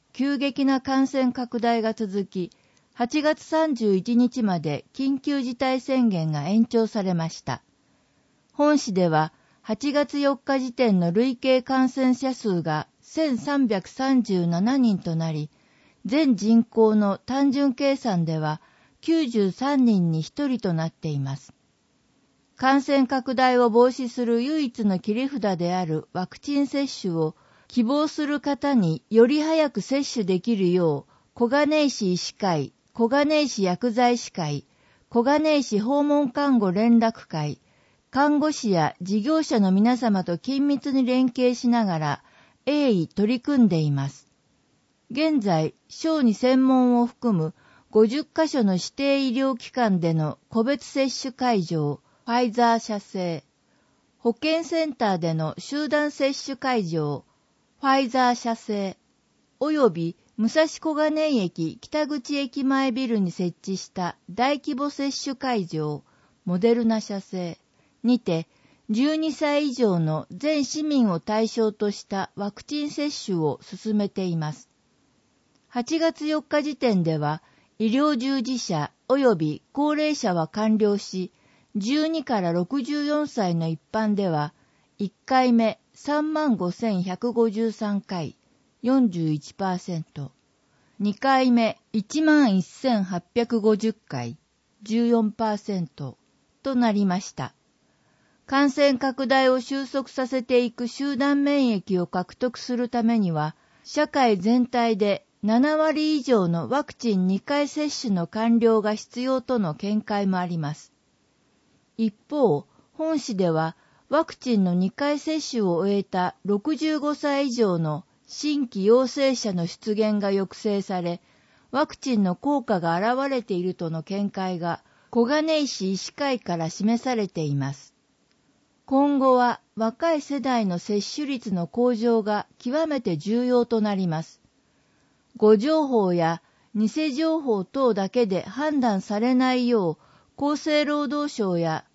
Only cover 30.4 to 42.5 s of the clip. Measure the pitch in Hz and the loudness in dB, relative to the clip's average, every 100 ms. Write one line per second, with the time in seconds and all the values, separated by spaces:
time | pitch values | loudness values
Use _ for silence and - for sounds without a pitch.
30.4 | 202 226 180 180 170 143 - _ _ - | 0 0 2 2 2 0 -6 _ _ -2
31.4 | 240 277 294 311 294 - 202 180 - - | 0 2 2 2 0 0 -2 -2 -4 -4
32.4 | 196 160 135 _ _ - 233 277 294 302 | -2 -2 -4 _ _ -2 0 2 2 2
33.4 | 285 - 190 180 247 220 240 240 - - | 0 0 -2 0 -2 2 2 2 -4 -6
34.4 | 156 147 - _ _ _ _ 233 233 294 | -6 -6 -10 _ _ _ _ 0 2 2
35.4 | 311 294 254 208 214 285 294 294 285 285 | 2 0 0 -2 0 0 2 2 0 -2
36.4 | 285 254 202 180 233 233 226 - - 160 | 0 2 2 2 4 4 4 0 -8 -6
37.4 | 151 - _ _ _ _ _ 254 294 294 | -6 -8 _ _ _ _ _ 0 2 2
38.4 | 302 302 226 180 151 - 180 208 214 320 | 0 -2 0 2 0 -2 -4 -2 0 0
39.4 | 302 247 196 190 220 247 240 196 180 175 | 0 2 2 4 2 2 0 0 -2 -6
40.4 | - 277 285 285 285 269 247 254 262 254 | -4 -2 0 -2 -2 0 2 2 0 2
41.4 | 247 240 240 240 214 160 151 139 _ _ | 0 2 0 2 2 0 -2 -4 _ _
42.4 | _ | _